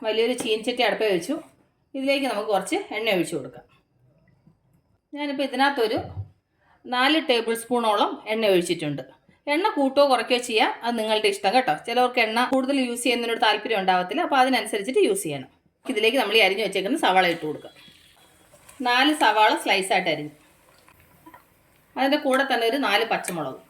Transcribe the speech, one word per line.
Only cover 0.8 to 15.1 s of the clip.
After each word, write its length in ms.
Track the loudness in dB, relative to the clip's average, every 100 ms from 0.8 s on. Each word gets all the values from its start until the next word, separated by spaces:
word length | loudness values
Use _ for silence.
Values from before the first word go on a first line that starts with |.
| 0
അടുപ്പേ 200 | 0 0
വെച്ചു, 220 | 0 -2 -6 -10 _ _ _ _ -6
ഇതിലേക്ക് 280 | -2 0 -2
നമുക്ക് 180 | -4 -2
കുറച്ച് 260 | -2 0 -4 -4 -4
എണ്ണ 180 | 0 0
ഒഴിച്ച് 180 | -2 -6
കൊടുക്കാം. 280 | -10 -18 -20 _ _ _ _ _ _ _ _ _ _ _ _ _ _ -8
ഞാനിപ്പോൾ 280 | -6 -4 -4
ഇതിനകത്തൊരു 520 | 0 0 0 -2 -2 -6 -12 -14 _ _ _ _ _ -6
നാല് 260 | 0 2 2 0
ടേബിൾ 240 | 0 -2 -6
സ്പൂണോളം 480 | -4 -2 2 2 0 -4 -6
എണ്ണ 120 | 0 2
ഒഴിച്ചിട്ടുണ്ട്. 500 | 2 2 -2 -4 -6 -10 -20 _ _ -4
എണ്ണ 140 | 0 0 0
കൂട്ടുകയോ 280 | 2 4 4
കുറയ്ക്കുകയോ 320 | 2 0 -2 0
ചെയ്യാം, 240 | 0 0 -2
അത് 100 | -4 -2
നിങ്ങളുടെ 300 | 0 0 0
ഇഷ്ടം 200 | 0 2
കേട്ടോ. 180 | 2 2 -2 -2
ചിലവർക്ക് 340 | 0 2 2
എണ്ണ 140 | 0 0 0
കൂടുതൽ 240 | 0 0 0
യൂസ് 180 | -2 -2 0
ചെയ്യുന്നതിനോട് 340 | 0 -2 0
താല്പര്യം 340 | 2 2 0 0
ഉണ്ടാവത്തില്ല, 420 | 2 2 0 -4 0
അപ്പോൾ 120 | 2
അതിനനുസരിച്ചിട്ട് 600 | 4 2 -2 -4 -2 2
യൂസ് 160 | 2